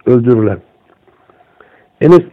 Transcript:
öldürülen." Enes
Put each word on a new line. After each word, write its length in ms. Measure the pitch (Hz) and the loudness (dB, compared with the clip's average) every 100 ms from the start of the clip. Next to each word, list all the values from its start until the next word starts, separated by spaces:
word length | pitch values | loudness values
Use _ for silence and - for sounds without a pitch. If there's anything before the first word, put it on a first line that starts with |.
| - | -4
öldürülen." 560 | 123 120 117 107 92 - _ _ _ _ _ _ _ _ _ _ _ _ _ | -2 0 -2 -2 -6 -14 _ _ _ _ _ _ _ _ _ _ _ _ _
Enes 220 | 151 175 175 | 2 2 0